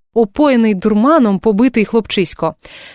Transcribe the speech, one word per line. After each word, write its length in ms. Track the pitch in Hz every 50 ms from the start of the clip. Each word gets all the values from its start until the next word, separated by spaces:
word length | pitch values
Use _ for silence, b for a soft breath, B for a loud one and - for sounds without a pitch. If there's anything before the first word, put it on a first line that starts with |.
| - _ _
опоєний 600 | 226 233 202 - - 302 294 262 240 226 220 214
дурманом 680 | 185 - 214 214 208 226 277 320 320 247 208 196 185
побитий 460 | - 226 208 196 247 269 - 233 202
хлопчисько? 720 | - - 233 202 - - 208 180 - - - - 160 - - B B B B B B B